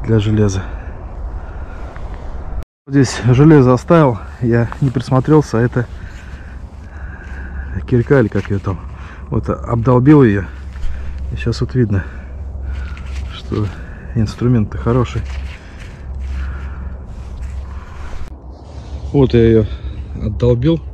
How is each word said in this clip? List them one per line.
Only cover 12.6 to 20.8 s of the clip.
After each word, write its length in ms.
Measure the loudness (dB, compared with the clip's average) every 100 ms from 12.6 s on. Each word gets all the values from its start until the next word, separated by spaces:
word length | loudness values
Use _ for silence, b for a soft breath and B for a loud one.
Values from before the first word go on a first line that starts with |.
| B B B B B B -8
что 320 | -10 -6 -4 -4 B B B B -2
инструмент-то 640 | -2 0 2 4 2 -2
хороший. 440 | 0 2 2 -2 -6 -8 B B B B B B B B B B B B B B B B B B -12 -10 -8 -8 -10 -12 -12 -12 -8 -6 -8 -10 -16 -18 -16 -14 -12 -10 -2
Вот 200 | 2 4
я 100 | 6
её 220 | 6 4 2 B B B B B
отдолбил. 600 | -6 0 0 2 2 0